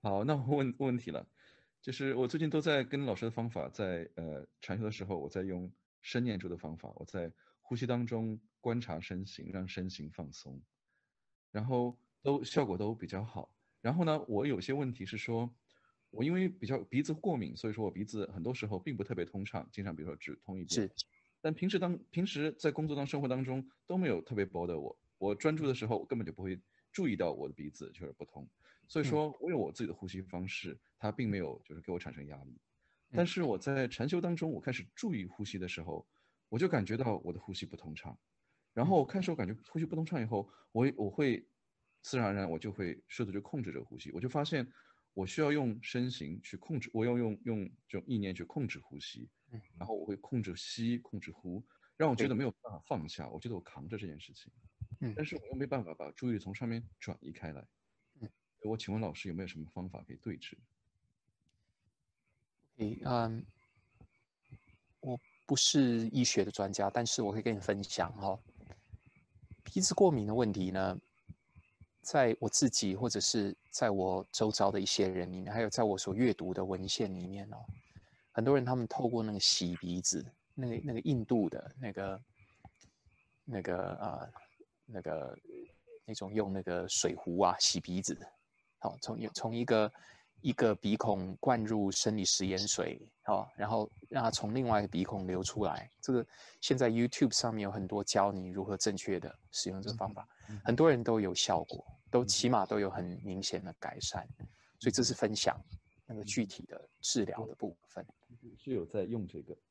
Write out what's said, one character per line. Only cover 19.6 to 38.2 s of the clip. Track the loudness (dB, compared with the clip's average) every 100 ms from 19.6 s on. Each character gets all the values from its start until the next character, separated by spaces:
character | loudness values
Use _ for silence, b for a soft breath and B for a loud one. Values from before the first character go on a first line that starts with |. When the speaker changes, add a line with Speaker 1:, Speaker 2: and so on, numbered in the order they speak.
| -8
Speaker 1:
经 | -6
常 | -6
比 | -6
如 | -8
说 | -8
只 | -10 -12 -10
通 | -10
一 |
边。 | -2
Speaker 2:
是。 | 0 0 -2 B B B B
Speaker 1:
但 | -4
平 | 0 0
时 | 2
当， | 0 -2 -2
平 | -2 -2
时 | 0 -2
在 | 2 0
工 | 2 0
作 | 0
当， | 0
生 | 0
活 | 0
当 | 0
中 | 0 -4 -6 B _
都 | 0
没 | 2
有 | 2
特 | 0 0
别 | 0
bother | 0 -2 -2
我， | -6 -10 _ _
我 | -2 2
专 | 2 2
注 | 0
的 |
时 | 0 0
候 | -2
我 | 0
根 | -4
本 | -4
就 |
不 | -6
会 | -6 -6 _ _ _
注 | -2 0
意 | 2
到 | 0
我 | 0 -6
的 |
鼻 | -8 -10
子 | -10 -14
就 | -10 -12
是 |
不 | -12 -14
通。 | -14 -18 _ b b b
所 | -2
以 | 2
说 | 2 0 -2
我 | -2
有 | 0
我 | 0
自 | -2
己 | -6
的 |
呼 | -6 -8
吸 | -8
方 | -8 -6 -6
式， | -6 -8
Speaker 2:
嗯。 | -12 _ _
Speaker 1:
它 | -4
并 | 0 0
没 | 0
有 | -2 -6
就 | -12
是 | -14
给 | -6
我 | -6
产 | -6
生 | -12 -12
压 | -14
力。 | -16 -20 _ _ _ _ _
Speaker 2:
嗯。 | 2
Speaker 1:
但 | 2
是 | 2
我 | 2 2
在 | 2 2 0
禅 | 0 0
修 | 2
当 | 2 0
中， | 0
我 | -2
开 | -2
始 | -4 -6
注 | -6 -4 -2
意 | -4
呼 | -6 -6
吸 | -4
的 | -6
时 | -6
候， | -6 -8 -10 _ _ _ _
我 | 0
就 | 2
感 | 2 2
觉 | 0
到 | 0 0
我 | -2
的 | -8
呼 | -8
吸 | -8 -8
不 | -10
通 | -12 -10
畅。 | -12 -16